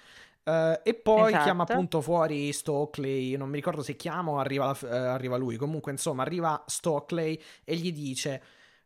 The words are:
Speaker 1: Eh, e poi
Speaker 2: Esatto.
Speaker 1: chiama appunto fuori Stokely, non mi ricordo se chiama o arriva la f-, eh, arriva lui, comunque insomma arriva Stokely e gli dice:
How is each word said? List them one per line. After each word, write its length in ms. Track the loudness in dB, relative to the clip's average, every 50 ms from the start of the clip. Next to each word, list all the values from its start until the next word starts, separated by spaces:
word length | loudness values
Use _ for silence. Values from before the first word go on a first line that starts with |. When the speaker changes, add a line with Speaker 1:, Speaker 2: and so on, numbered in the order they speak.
| -20 -20 -20 -20 -20 -20 _ _ _
Speaker 1:
Eh, 380 | 0 2 2 4 2 2 2 0
e 100 | 0 -2
poi 420 | 0 4 6 6 8 8 6 6 6
Speaker 2:
Esatto. 0 |
Speaker 1:
chiama 260 | 4 4 4 2 2
appunto 380 | 0 0 0 0 0 0 -2
fuori 500 | 0 2 2 2 2 2 0 0 -2 -2
Stokely, 840 | -4 -4 -4 -2 0 0 0 -2 -4 -6 -4 -2 -2 -2 -2 -2 -2
non 140 | -4 -4 -4
mi 60 | -6 -4
ricordo 260 | -4 -4 -4 -4 -4
se 120 | -8 -8
chiama 360 | -8 -6 -6 -4 -4 -2 -2
o 80 | 0 0
arriva 260 | 0 0 0 2 2
la 80 | 2 0
f-, 100 | -2 -4
eh, 40 | -2 -2 0
arriva 380 | 0 0 0 -2 -2 -2 -2 0
lui, 200 | 0 -2 -2 -2
comunque 340 | -2 -2 -2 -4 -4 -4
insomma 320 | -4 -4 -2 -2 -2 -2 -2
arriva 400 | -2 -2 0 0 0 0 -2 -4
Stokely 720 | -6 -6 -4 0 0 0 0 -2 -2 -2 -2 0 -2 -2 -4 -8 -14 -20 -12 _
e 120 | -4 -2
gli 160 | -2 -2 -2
dice: 500 | -4 -4 -6 -6 -6 -4 -4 -4 -6 -6 -10 -16 -20 -20 -20 -20 _ _ _